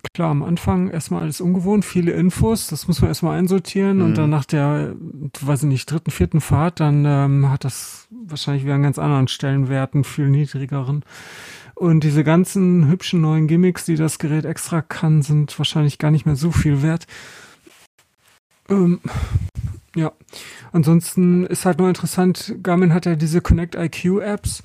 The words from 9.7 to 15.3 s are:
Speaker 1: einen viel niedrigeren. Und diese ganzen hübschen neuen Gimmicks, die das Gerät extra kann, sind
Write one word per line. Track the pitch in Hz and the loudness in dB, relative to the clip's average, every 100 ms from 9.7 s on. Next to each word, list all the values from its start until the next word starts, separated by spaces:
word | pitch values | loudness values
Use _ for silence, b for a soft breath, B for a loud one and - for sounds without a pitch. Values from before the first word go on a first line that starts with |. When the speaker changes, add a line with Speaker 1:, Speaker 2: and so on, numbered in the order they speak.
| 135 135 | -2 -2
Speaker 1:
einen | 147 | -2
viel | 131 - 139 | -2 0 2
niedrigeren. | 139 143 135 135 143 127 147 - B B B B B B | 2 0 -4 -6 -6 -4 -6 -6 B B B B B B
Und | - 175 160 | -4 2 2
diese | 151 147 | 4 2
ganzen | 151 165 185 196 180 180 143 | 4 2 2 2 2 4 4
hübschen | 180 - 175 | 2 0 0
neuen | 156 160 156 | 2 2 2
Gimmicks, | 165 185 175 - | 2 2 0 -2
die | |
das | 160 156 - | 0 -2 -2
Gerät | 151 156 | -2 -2
extra | 143 165 - 170 | -4 -8 -4 -4
kann, | - - 160 156 | -4 -2 2 2
sind | 139 | 4